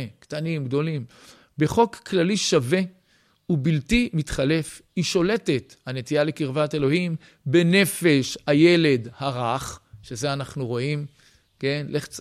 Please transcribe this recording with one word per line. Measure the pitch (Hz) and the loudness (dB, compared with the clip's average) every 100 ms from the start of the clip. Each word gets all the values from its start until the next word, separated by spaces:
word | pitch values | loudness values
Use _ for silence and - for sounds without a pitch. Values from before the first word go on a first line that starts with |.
| 117 - | -6 -12
קטנים, | _ 151 160 160 131 | _ -8 -4 -4 -2
גדולים. | 139 160 151 120 - - - _ - | -2 -2 -6 -10 -18 -20 -20 _ -2
בחוק | 151 226 233 - | 0 2 0 0
כללי | - 185 170 208 | -4 0 0 0
שווה | - 165 123 185 185 - _ _ _ _ - | 2 0 2 -2 -2 -10 _ _ _ _ -4
ובלתי | 160 139 156 - 233 247 | 0 2 0 2 0 2
מתחלף, | 160 139 - 135 160 156 - _ - | -4 -4 -2 0 0 -2 -14 _ -4
היא | |
שולטת, | 165 185 175 226 - 131 - - - | -2 0 0 0 0 -2 -4 -16 -10
הנטייה | 131 120 147 | -10 -2 0
לקרבת | 151 - 143 135 151 156 | 0 -2 -4 -2 -2 0
אלוהים, | 135 165 180 160 - _ 139 | 2 2 -2 -6 -10 _ 2
בנפש | 165 170 190 196 - 170 143 123 - - | 4 6 4 2 2 4 4 2 -6 0
הילד | 147 170 175 160 127 113 - | 6 6 6 4 2 -2 -8
הרך, | 139 123 117 131 - - _ - | -6 -4 -4 -4 -6 -14 _ -20
שזה | - 113 143 | -16 -6 -4
אנחנו | 139 131 147 123 | -4 -8 -8 -6
רואים, | 120 139 147 147 _ _ _ _ _ | -4 -2 -4 -8 _ _ _ _ _
כן? | 135 147 143 | -4 -4 -4
לך, | 147 - - | -6 -8 -18